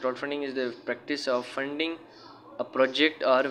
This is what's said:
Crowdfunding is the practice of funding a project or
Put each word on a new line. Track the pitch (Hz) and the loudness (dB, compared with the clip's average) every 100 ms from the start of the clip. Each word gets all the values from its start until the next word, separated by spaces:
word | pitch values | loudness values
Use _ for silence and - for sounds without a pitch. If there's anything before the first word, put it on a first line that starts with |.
Crowdfunding | 131 127 143 143 143 | -4 -2 -4 -4 -4
is | |
the | 131 127 117 - | -2 -4 -4 -6
practice | 120 - 143 139 | -8 -4 -4 0
of | 123 120 | -2 -2
funding | - 139 147 160 165 - - - - - - | -6 -6 -2 -4 -4 -14 -20 -20 -20 -20 -10
a | - 127 | -6 2
project | 131 127 156 156 | 2 4 2 2
or | - 131 139 | 4 4 4